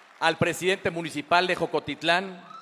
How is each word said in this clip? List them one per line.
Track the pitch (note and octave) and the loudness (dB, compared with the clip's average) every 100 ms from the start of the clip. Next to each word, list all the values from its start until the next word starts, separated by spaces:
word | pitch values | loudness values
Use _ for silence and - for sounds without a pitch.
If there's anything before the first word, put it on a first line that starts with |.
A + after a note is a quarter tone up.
| - - | -20 -2
Al | D#3+ E3 | 0 2
presidente | E3+ D#3+ F3 G3 G3 | 0 0 0 0 -2
municipal | E3+ E3 D3 C#3+ F3 F#3 | -4 -6 -6 2 2 4
de | F3 | 0
Jocotitlán, | E3 D3+ - C#3 D#3+ F3 F#3+ F#3 - - | 0 -2 -4 -2 2 2 0 -10 -18 -12